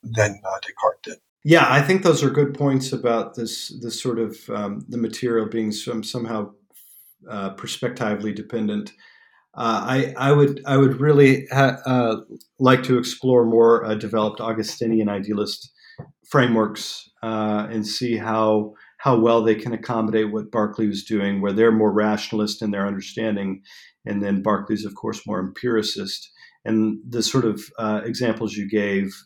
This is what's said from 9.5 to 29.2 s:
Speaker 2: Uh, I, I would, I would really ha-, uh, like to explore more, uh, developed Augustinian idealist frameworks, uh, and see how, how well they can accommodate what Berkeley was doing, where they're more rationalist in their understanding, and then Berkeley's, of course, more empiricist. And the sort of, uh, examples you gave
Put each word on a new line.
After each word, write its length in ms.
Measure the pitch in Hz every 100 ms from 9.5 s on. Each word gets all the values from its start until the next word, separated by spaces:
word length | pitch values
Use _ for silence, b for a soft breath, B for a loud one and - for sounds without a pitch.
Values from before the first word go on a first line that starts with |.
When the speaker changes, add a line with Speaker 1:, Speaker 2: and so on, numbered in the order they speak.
Speaker 2:
Uh, 260 | - 117 110 -
I, 280 | 131 139 -
I 140 | 135
would, 280 | 147 139 - -
I 100 | 139
would 240 | 135 127
really 480 | 147 143 139 131 -
ha-, 280 | 135 135 123 131
uh, 320 | 127 117 107 - - - _
like 240 | 127 127
to 140 | 127 123
explore 480 | 123 - 127 123 117
more, 400 | 113 117 113 110
uh, 100 | 107
developed 460 | 104 110 107 -
Augustinian 680 | 113 110 110 - 117 110 107
idealist 640 | 101 98 104 104 - - B B B B _ _
frameworks, 840 | 147 120 113 107 104 - - - _
uh, 440 | 113 110 107 104 107
and 180 | 113 104
see 300 | - 123 110
how, 560 | 110 110 110 107 107 b b b
how 200 | 139 120
well 260 | 117 117
they 120 | 110 107
can 180 | -
accommodate 580 | 113 - 117 110 110 107
what 200 | 107 107
Berkeley 360 | 117 107 104 107
was 160 | 101
doing, 360 | - 110 101 98
where 140 | 101
they're 180 | 98 113
more 200 | 110 107
rationalist 680 | 101 107 107 - 110 107 -
in 100 | 107
their 160 | 101 98
understanding, 760 | 101 - - 110 101 98 95 B B B B
and 180 | - 101
then 200 | 101 101
Berkeley's, 440 | 104 101 101 107 104
of 100 | -
course, 300 | 110 104 -
more 120 | 104
empiricist. 920 | 95 - 123 113 104 101 95 - - b b b
And 360 | 110 110 110 107 123
the 140 | 120
sort 240 | 110 135 117
of, 160 | 98 - -
uh, 240 | 110 107
examples 520 | 117 110 123 110 110 104
you 120 | 98
gave 480 | 107 101 98 98 -